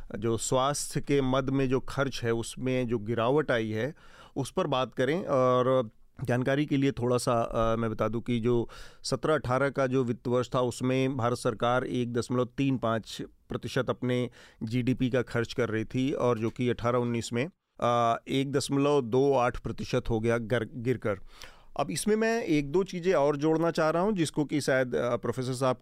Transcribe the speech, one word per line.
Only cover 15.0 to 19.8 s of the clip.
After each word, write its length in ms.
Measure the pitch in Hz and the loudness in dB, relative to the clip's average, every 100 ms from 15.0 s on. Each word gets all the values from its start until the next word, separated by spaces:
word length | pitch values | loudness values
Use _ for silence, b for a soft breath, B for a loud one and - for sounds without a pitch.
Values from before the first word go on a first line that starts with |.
| 127 | 2
का 120 | 123 | 0
खर्च 320 | - 120 113 | 0 -2 -2
कर 160 | - 113 | -2 -2
रही 160 | 110 107 | -2 -2
थी, 260 | 127 131 | -2 -2
और 280 | - 123 113 | 0 0 0
जो 100 | 113 | -2
कि 200 | - 123 | -2 -2
अठारह 300 | 113 120 123 | 0 0 0
उन्नीस 340 | 120 117 - | 0 -2 -2
में, 160 | 117 160 - _ - | -2 -4 -6 _ -4
अ, 420 | 120 120 117 117 - | 0 2 2 0 0
एक 240 | 135 139 | -2 0
दशमलव 500 | 131 - 139 143 147 | -2 0 0 2 2
दो 320 | 117 127 139 | 2 4 4
आठ 260 | 135 123 - | 4 2 0
प्रतिशत 440 | 113 - | -6 -8